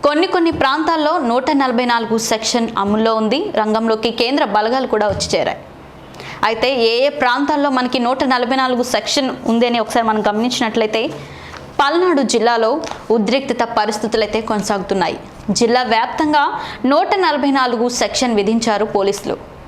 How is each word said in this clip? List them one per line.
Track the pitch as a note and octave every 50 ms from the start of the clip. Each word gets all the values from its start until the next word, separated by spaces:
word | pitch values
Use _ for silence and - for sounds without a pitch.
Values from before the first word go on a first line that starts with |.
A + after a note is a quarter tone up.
| -
కొన్ని | C#4+ D4 D4+ F4
కొన్ని | F#4 - F#4 E4 E4
ప్రాంతాల్లో | D#4 - - C4 C4+ D4+ D#4 - E4 D#4+ D4+ D4 D#4+ F4+
నూట | C#4+ A#3 A3+ B3+ B3+ E4
నలభై | D#4 C#4 C4+ B3+ A#3+ A#3 B3
నాలుగు | B3 A#3+ A#3 A3+ A3 A3 A3+
సెక్షన్ | A3 - A#3 A3 A3 - - A#3+ A3+ A3 A3 -
అమల్లో | G3 G3+ G#3 A3 A3 A3+ A3+
ఉంది. | A3 A3 G#3+ A#3 C#4+ G4 G#4 -
రంగంలోకి | - G#3+ G#3+ G#3+ A3 A3+ A3+ A3 A3 A3 A#3+
కేంద్ర | A3+ - A#3+ A#3 C4+ D4 D4+
బలగాలు | A3+ G3 G#3+ G#3 A3+ B3 C4+ C4
కూడా | - - G#3+ G#3 G#3
వచ్చి | G3 - - - - E3+
చేరాయి. | C#3 - - - - - - - - - - - - - - - - - - - -
అయితే | G#3+ A#3 A3+ - B3 C#4 B3+ A3+
ఏ | A3+ A3+ A#3+ C4
ఏ | C#4+
ప్రాంతాల్లో | C#4+ D4 C4+ B3 A#3+ C4+ C#4+ C#4 D4+ C#4+ C#4+ C#4+
మనకి | C4 B3+ B3+ B3 B3 C4
నూట | A#3+ A#3 C4 C4 D4+
నలభై | C4 B3+ B3 B3 A#3 C4
నాలుగు | C4 C4 B3+ B3 A#3+
సెక్షన్ | B3 A#3+ - G#3+ G#3+ - - D4 C4+ B3+ B3 - -
ఉంది | - A3+ A#3 A#3
అని | A#3+ A#3 A#3
ఒకసారి | A3 A3 - A#3+ A#3
మనం | A3 G#3+ A3 G3+ G3+
గమనించినట్లయితే, | G#3 G#3+ A3+ B3 B3 - B3+ A3 G#3+ A#3 A3 G#3+ A3 A3 A#3 D4 D3+ - - - - - - - - - - - - -
పల్నాడు | C#4+ C#4+ D#4 E4+ F4+ F4+ E4+ C#4
జిల్లాలో | C4+ G#3+ - A#3 G#3 A#3+ A#3+ A#3 A3+ A3 C4 D#4+ - - - - - -
ఉద్రిక్తత | A3 A#3 G#3 F#3+ A3 C#4 C4+ C4 A#3 A#3 A#3 A3+ A#3+ A3
పరిస్థితులైతే | G#3+ G#3+ A3 A3 - A3 A3 A3+ G#3+ G#3 G#3 -
కొనసాగుతున్నాయి. | A3 - A3 G#3 F#3 - G#3+ G3 F#3 - G3 F#3+ F3 - - - - - - - - -
జిల్లా | G3 - A#3 A3 A#3 B3
వ్యాప్తంగా | B3+ A3 A3+ A3 A#3 - - - D#4+ D4+ D4+ D4 C#4+ E4+ A4 G#4+ - - - - -
నూట | B3 C#4 D#4 G4 - G#4
నలభై | G4 F#4 E4 D4 C#4+ B3+ C#4
నాలుగు | C4+ C#4 C4 B3 A#3 A3+ A#3 B3
సెక్షన్ | B3 - B3 G3+ - - C4 B3 A3+
విధించారు | G#3 G3 G3+ A3+ A3+ A3+ A#3 G#3+ G3+ G#3+
పోలీసులు. | G#3+ - G#3 G3 G3 G3 - - - - - - - - - -